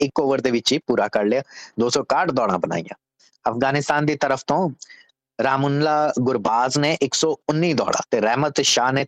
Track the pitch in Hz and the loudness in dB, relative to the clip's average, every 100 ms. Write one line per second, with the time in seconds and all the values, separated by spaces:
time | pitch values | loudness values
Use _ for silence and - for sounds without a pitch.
0 | 139 - 139 135 127 120 - 147 - 120 | -2 0 0 0 0 0 0 -2 0 0
1 | 104 113 104 123 143 - - - 120 143 | 2 2 2 0 -4 -16 -14 -2 0 0
2 | 127 139 180 131 110 92 - 85 85 - | 0 0 0 0 0 0 -2 -6 -8 -16
3 | _ _ _ _ - 117 135 143 139 147 | _ _ _ _ -4 0 0 0 0 0
4 | 151 147 143 135 - 147 180 131 - - | 0 0 0 -2 0 0 0 -4 -18 -20
5 | _ _ _ - 120 135 139 143 151 151 | _ _ _ -4 -2 0 0 0 0 2
6 | 151 - 123 123 98 117 127 143 147 165 | 0 0 0 0 0 0 0 0 0 0
7 | 139 - 160 151 - 151 175 139 98 - | -2 0 -2 -2 -2 0 0 0 0 -2
8 | - 120 107 123 147 143 139 - 123 135 | -2 0 0 0 0 0 0 2 2 0